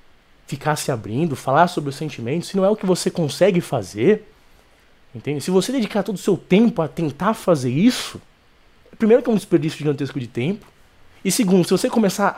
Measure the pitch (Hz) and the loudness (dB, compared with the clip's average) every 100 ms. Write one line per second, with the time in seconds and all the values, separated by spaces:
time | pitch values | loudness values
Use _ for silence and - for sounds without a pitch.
0 | _ _ _ _ - 139 156 151 - 123 | _ _ _ _ -12 -6 -4 -2 -4 -6
1 | 98 117 170 127 - 139 180 170 143 135 | -6 -4 -2 -2 0 2 2 0 -6 -6
2 | 156 - 113 165 - 190 190 214 190 175 | -8 -6 -4 -4 -2 0 0 0 0 0
3 | 185 175 151 - 185 175 - 135 92 101 | -2 -2 -4 2 2 2 0 -4 -4 0
4 | 135 208 - _ _ _ _ _ _ _ | 2 2 -2 _ _ _ _ _ _ _
5 | _ 113 - 147 - 185 180 262 208 208 | _ -12 -6 -6 0 0 0 -2 -2 -2
6 | 190 190 - 170 - 185 233 165 151 - | -4 -4 -2 -2 2 4 4 2 -4 -4
7 | 160 135 185 220 - 160 123 131 233 247 | -6 -2 -4 -2 0 2 2 2 2 2
8 | - - - _ _ _ _ _ _ - | -4 -14 -20 _ _ _ _ _ _ -2
9 | 214 247 269 208 - 165 151 - 151 139 | 4 4 4 -2 0 0 0 -4 -4 -2
10 | 139 143 117 - 135 220 - _ _ _ | -4 -6 -8 -4 -4 -4 -10 _ _ _
11 | - - 190 180 196 185 165 185 254 240 | -20 -6 -2 0 4 4 4 2 0 0
12 | 202 - 196 | 0 2 0